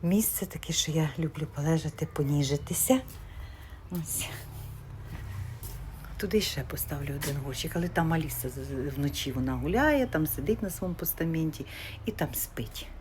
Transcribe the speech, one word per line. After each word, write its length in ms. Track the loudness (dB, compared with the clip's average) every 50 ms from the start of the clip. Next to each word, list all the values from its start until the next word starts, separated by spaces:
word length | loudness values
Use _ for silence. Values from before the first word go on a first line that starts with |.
місце 440 | 4 6 6 6 4 4 2 0 -2
таке, 280 | -2 -4 -8 -4 -2 0
що 180 | 0 2 2
я 180 | 4 4 2 2 2 0
люблю 280 | -2 -2 0 -2 -6 -4 -2
полежати, 500 | -2 2 4 4 4 2 0 -2 -2 -4
поніжитися. 960 | -4 0 0 2 4 6 4 4 4 2 0 0 -2 0 0 6 6 6 6 4 -2 -12 -12 -12 -12 -10 -10 -10 -10 -12 -12 -14 -14 -14 -14 -10 -6
Ось. 380 | -4 -4 -4 -2 -2 -4 -4 -4 -6 -8 -10 -10 -10 -10 -10 -10 -10 -10 -12 -12 -10 -10 -10 -10 -8 -8 -8 -8 -6 -6 -6 -6 -8 -8 -8 -8 -8 -8 -8 -8 -10 -10 -10 -10 -8 -4
Туди 240 | -4 4 4 4
ще 200 | 4 4 -2 -2
поставлю 520 | -4 -4 -4 -4 -4 -4 -2 -4 -2 -2 -2
один 220 | -2 -2 -2 -2 -2 -2
горщик, 260 | -4 -4 -2 -4 -2 0
але 120 | 0 0 2
там 260 | 4 4 4 6 6
Аліса 360 | 4 2 0 -2 -2 -4 -4
з-, 140 | -4 -4 -6
з-, 320 | -4 -2 -2 -2 -2 0
вночі 360 | 2 0 0 2 0 -2 -2
вона 220 | 0 0 0 2 2
гуляє, 540 | 0 2 4 4 6 6 8 8 6 4 4
там 200 | 4 2 2 2
сидить 360 | 0 -2 2 2 2 2 0
на 60 | -4
своєму 260 | -2 -2 -2 -2 -2
постаменті 680 | -2 -2 -4 0 0 0 2 2 2 2 0 0 -4 -8 -8 -8 -10 -10 -10 -10 -6 -4
і 60 | -4
там 220 | -2 0 -2 -2 0
спить. 540 | -4 -6 -4 -4 -6 -6 -6 -6 -10 -12 -12 -12 -12